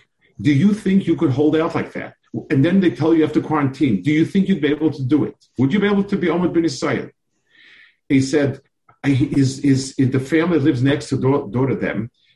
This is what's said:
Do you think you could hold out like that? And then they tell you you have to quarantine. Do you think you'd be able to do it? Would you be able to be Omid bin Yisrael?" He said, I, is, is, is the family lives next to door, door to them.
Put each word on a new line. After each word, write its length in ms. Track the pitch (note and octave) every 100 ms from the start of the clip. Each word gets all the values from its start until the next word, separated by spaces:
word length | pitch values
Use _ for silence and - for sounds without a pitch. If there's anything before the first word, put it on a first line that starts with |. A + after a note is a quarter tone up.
| _ _ _ -
Do 120 | B2
you 200 | C#3 G3+
think 340 | G#3 G3 F#3+ E3
you 100 | D3
could 140 | D#3+
hold 260 | B2 D3+ D#3
out 180 | E3+
like 180 | C#3+ -
that? 220 | - - - _ - -
And 140 | C3+
then 160 | E3 G3
they 100 | E3+
tell 220 | - D#3+
you 60 | E3
you 60 |
have 80 | D3+
to 80 | -
quarantine. 600 | C3 D3+ C3+ - C#3+ G2
Do 80 | D3+
you 140 | D3+
think 240 | E3 G3 F#3+
you'd 140 | E3
be 60 | C#3
able 220 | D3+ D#3
to 120 | -
do 220 | B2 D3
it? 120 | G2+ - _ -
Would 140 | C#3
you 60 | G3
be 60 | G3+
able 180 | G3+
to 120 | G3 F3+
be 120 | E3+
Omid 240 | F3 E3+
bin 120 | E3+
Yisrael?" 460 | E3 C3 D3+ G#2+ - _ _ _ _ _ - - - _ -
He 120 | C#3
said, 400 | C3 D3+ C3+ - _ _ _ _
I, 60 | C#3
is, 500 | B2+ D3 D3 C3 -
is, 340 | C#3+ C3 - -
is 120 | B2+
the 100 | B2+
family 380 | - D#3+ F3 D#3+
lives 240 | D3 B2
next 280 | C#3 D3 -
to 80 | G#2
door, 300 | C3 C#3 G2
door 180 | A#2+ C3
to 100 | G2+
them. 340 | F2 G2 A#2 _ _